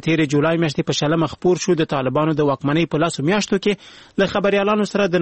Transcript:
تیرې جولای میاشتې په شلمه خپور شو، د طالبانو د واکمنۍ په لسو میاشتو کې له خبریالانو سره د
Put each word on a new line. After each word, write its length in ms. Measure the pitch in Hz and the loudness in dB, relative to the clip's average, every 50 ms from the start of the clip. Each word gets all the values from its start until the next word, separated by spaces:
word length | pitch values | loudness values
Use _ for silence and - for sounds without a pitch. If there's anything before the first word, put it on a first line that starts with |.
| - | 0
تیرې 220 | 160 160 160 160 139 143 | 0 0 0 0 0 2
جولای 240 | 147 143 160 170 165 | 0 2 2 0 0
میاشتې 240 | 170 156 139 - 160 | 0 -2 -2 -2 -4
په 100 | - 143 | -4 -2
شلمه 340 | - - 147 160 165 160 | -2 -2 0 0 0 0
خپور 300 | 143 - - - 180 180 | -2 -4 -2 0 0 0
شو، 180 | 160 - - 180 | 0 0 0 0
د 100 | 151 160 | 0 0
طالبانو 480 | - 160 139 127 131 127 147 151 160 160 | -2 -2 -2 -2 -2 0 0 0 0 0
د 80 | 143 | 0
واکمنۍ 460 | 151 143 135 - - 143 147 160 170 - - | 0 0 0 -2 -2 -2 0 0 0 0 0
په 60 | 151 | 0
لسو 240 | 160 170 - - 135 | -2 -2 -2 -2 -2
میاشتو 340 | 151 202 208 196 - 214 | 0 0 0 0 0 -2
کې 160 | 190 - 208 202 - - - - - - - _ - | 0 0 0 -2 -2 -6 -18 -20 -20 -20 -8 _ 0
له 80 | 196 | 0
خبریالانو 580 | - - 214 185 202 196 202 196 202 208 208 208 | 0 0 0 0 2 2 2 2 2 2 0 0
سره 220 | 190 - 202 202 | 0 0 0 0
د 100 | 190 165 180 | 2 2 2